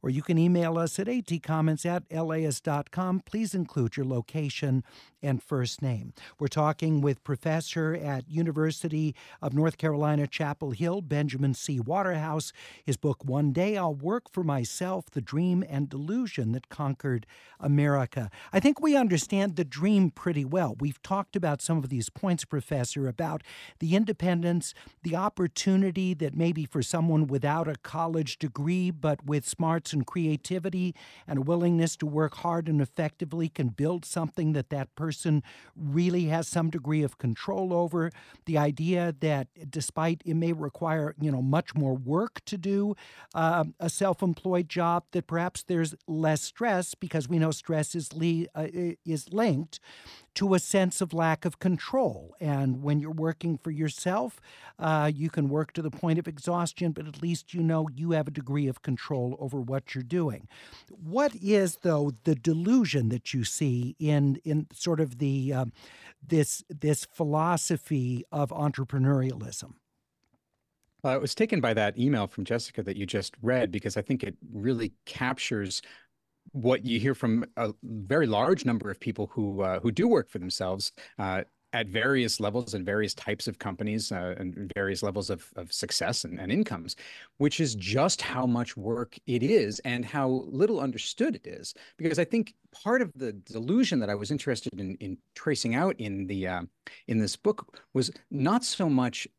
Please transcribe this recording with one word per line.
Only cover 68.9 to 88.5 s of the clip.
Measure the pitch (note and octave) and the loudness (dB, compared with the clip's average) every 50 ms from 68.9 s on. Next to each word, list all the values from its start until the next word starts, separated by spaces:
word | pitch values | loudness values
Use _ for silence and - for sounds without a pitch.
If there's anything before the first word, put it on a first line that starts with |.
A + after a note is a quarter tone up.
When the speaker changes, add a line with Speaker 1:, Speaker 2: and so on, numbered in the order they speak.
| - C#3 C3 C3 C#3+ C3+ B2+ C3 B2+ - G#2 A#2+ A2 - - - - _ _ _ _ _ _ _ _ _ _ _ _ _ _ _ _ _ _ _ _ _ _ _ _ _ - | 0 2 4 4 4 4 2 0 -2 -6 -10 -10 -10 -10 -12 -12 -16 _ _ _ _ _ _ _ _ _ _ _ _ _ _ _ _ _ _ _ _ _ _ _ _ _ -2
Speaker 2:
Uh, | C#3 | 0
I | B2+ | 0
was | C#3 C3 C#3 - | 0 0 -2 0
taken | - A3 A3 - F3+ | 0 0 2 2 2
by | B2 B2 A2 | 2 2 4
that | G#2+ G#2+ G#2 G#2 - | 4 2 2 2 2
email | A#2+ C3+ D3 A#2 G#2 F#2+ | 2 2 4 2 0 -2
from | - - F#2+ | -4 -8 -4
Jessica | - A#2 A#2 A2+ - - - G#2 | -2 -2 -2 -2 -4 -8 -8 -6
that | F#2+ G2 | -4 -4
you | F#2+ G2+ | -6 -6
just | F2 - G#2+ F#2+ - - - G#2+ | -4 -2 -4 -4 -4 -10 -6 -2
read | A2+ B2 B2+ A#2+ G#2 F2 | 0 2 2 0 0 -2
because | G#2+ - A2 G2 | -4 -4 -4 -4
I | - A#2+ | -4 -2
think | - C3+ B2+ - | -2 -2 -2 -2
it | G2+ F#2 _ - - A2+ | -6 -10 _ -16 -14 -10
really | G#2 G2 A#2+ C3 A#2 A2+ G2+ - _ _ | -4 -2 0 0 0 -2 -4 -6 _ _
captures | - - - C3 B2+ C3 - - - B2+ G#2+ G2+ F#2+ F2+ - - - - - - _ _ _ _ _ _ _ _ - _ | -16 -6 -2 -2 -2 -2 -2 -4 -4 -4 -4 -4 -4 -6 -8 -10 -12 -20 -20 -20 _ _ _ _ _ _ _ _ -12 _
what | C#3+ A2+ A#2+ B2+ - G#2 | -2 2 2 2 2 0
you | B2+ A#2 A#2 | -2 -2 0
hear | G#2 C3+ C3 | 2 0 0
from | - - A#2+ A2 A#2 A#2 - _ - | 0 0 0 2 0 0 -4 _ -4
a | A#2 G#2+ G#2 _ - | -4 -4 -4 _ -12
very | - A2+ A2 G2+ F#2+ C3 D#3 D#3+ | -10 -10 -10 -4 0 2 2 4
large | B2 G#2+ G2+ A#2 D3+ F#3+ D#3+ - | 4 4 4 4 4 2 2 2
number | C3 A#2 A2 - G#2 | 0 0 0 -2 -6
of | F#2+ - | -8 -6
people | - - G#2+ - G#2 F#2 - | -6 -6 -4 -4 -6 -6 -2
who, | - G#2+ G2+ G2 F#2+ | -4 -2 -2 -2 -2
uh, | G2 F#2 F#2 F#2 | 0 0 0 0
who | E2 A#2 G#2+ | 0 -2 0
do | - F#3 A#3+ | 2 4 4
work | A#3 - - _ | 4 4 2 _
for | - G2 | -6 -10
themselves, | F2+ F#2 F#2 - G2 F2+ F#2+ F#2+ G2+ - _ - - - - - | -6 -6 -4 -4 -2 -2 -2 -4 -4 -6 _ -10 -20 -20 -10 -6
uh, | G#2 F#2+ F#2 F#2+ - _ _ _ _ _ - | -4 -2 -2 -4 -4 _ _ _ _ _ -4
at | A#2 A2+ G#2 | -4 -4 -2
various | F#2 A2 A2+ C3 C#3 C3 B2 A2+ - - | -2 0 2 2 4 2 2 0 0 0
levels | A2 G#2 G#2 B2 B2 - - | -2 -2 -2 -2 -4 -4 -6
and | G#2 F2+ | -6 -2
various | F2+ G2+ G#2+ G#2+ G2 - | -2 0 0 0 -2 -4
types | - - - G#2 G#2 - | -6 -4 -6 -6 -4 -4
of | - G2+ - | -8 -8 -6
companies, | - G#2 F#2+ F2 A2 G#2+ G#2+ A2+ A2 - | -6 -8 -6 -4 -4 -2 -2 -4 -4 -4
uh, | - F#2 F2 F2+ F2+ - | -6 -4 -4 -6 -6 -6
and | F#2+ F2+ F2 - G#2 F#2+ - | -6 -8 -8 -8 -10 -8 -4
various | G2+ G2 G2 G2 F2+ - | -2 -2 -2 -2 -2 -2
levels | G2+ F#2+ G#2 F#2+ F2 | -2 -2 -4 -4 -4
of, | G2+ E2+ - - _ | -6 -6 -8 -16 _
of | - F2+ E2+ | -14 -10 -8
success | - - - G2+ - - - - A#2+ - - | -6 -6 -6 -4 -2 -2 -2 -2 -2 -2 -4
and, | D#2+ E2+ F2 | -6 -8 -8
and | F#2+ F#2 | -4 -2
incomes, | A2+ F3+ A3 - - F#2 E2 - - - - - - - - - _ | 0 0 0 0 -2 -8 -8 -10 -12 -12 -12 -20 -18 -20 -20 -20 _
which | _ C#3+ D3+ - - | _ 0 0 2 2
is | E3 C#3 A2+ | -2 -2 -2
just | G#2+ F#2 F#2 G#2 C3 C#3+ F#3+ - - - | -4 -4 -2 2 2 2 2 2 0 -4
how | - - B2+ C3 | -6 -4 -2 0
much | B2 | 0